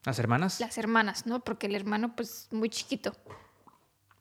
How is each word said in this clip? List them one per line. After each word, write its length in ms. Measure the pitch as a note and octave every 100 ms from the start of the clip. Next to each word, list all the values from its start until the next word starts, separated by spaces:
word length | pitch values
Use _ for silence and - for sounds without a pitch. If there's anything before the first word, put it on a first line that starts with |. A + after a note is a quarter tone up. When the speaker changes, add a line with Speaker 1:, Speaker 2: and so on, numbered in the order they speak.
Speaker 1:
¿Las 140 | C3 B2
hermanas? 420 | A2 B2 F#3 -
Speaker 2:
las 160 | A3+ -
hermanas, 480 | A3 A3+ G#3 - A#3
¿no? 140 | B3
Porque 280 | B3 G#3 G3+
el 60 |
hermano, 400 | G3+ G3+ G#3+ A#3
pues, 340 | A#3 A3+ - -
muy 180 | A3 A3+
chiquito. 480 | - - C4 - - - - - _ - _ _ _ _ _